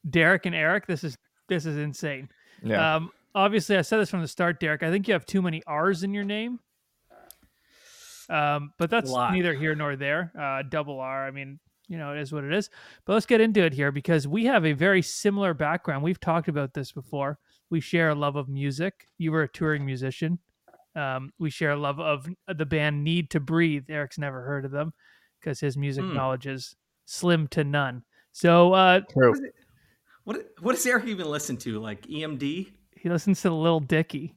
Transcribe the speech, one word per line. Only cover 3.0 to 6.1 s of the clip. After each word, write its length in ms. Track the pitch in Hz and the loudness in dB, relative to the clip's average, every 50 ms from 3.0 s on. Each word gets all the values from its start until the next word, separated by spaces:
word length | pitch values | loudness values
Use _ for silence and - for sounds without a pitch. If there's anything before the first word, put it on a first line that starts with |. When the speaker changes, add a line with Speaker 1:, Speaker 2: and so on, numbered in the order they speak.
| 165 - _ _ _ _ _ | -2 -6 _ _ _ _ _
Speaker 1:
obviously, 400 | 196 196 202 208 214 160 - 202 | 2 2 4 2 0 2 2 2
I 60 | 185 | 2
said 160 | 156 - 220 220 | 2 2 0 0
this 120 | 202 - | 0 0
from 100 | - 180 | -2 -4
the 60 | 165 139 | -4 -6
start, 300 | - - 180 170 165 - | -2 -2 -2 -2 0 -2
Derek. 240 | 170 156 151 143 | -2 -2 -2 -2
I 80 | 170 160 | -2 -2
think 160 | 175 208 190 | 0 0 0
you 80 | 233 202 | 0 0
have 100 | 165 - | -2 -2
too 140 | - - 190 | -2 -2 0
many 200 | 185 180 160 160 - | 0 0 -4 -6 -8
R's 380 | - 151 151 160 196 196 160 | -6 -4 0 0 0 0 0
in 100 | 185 196 | -4 -6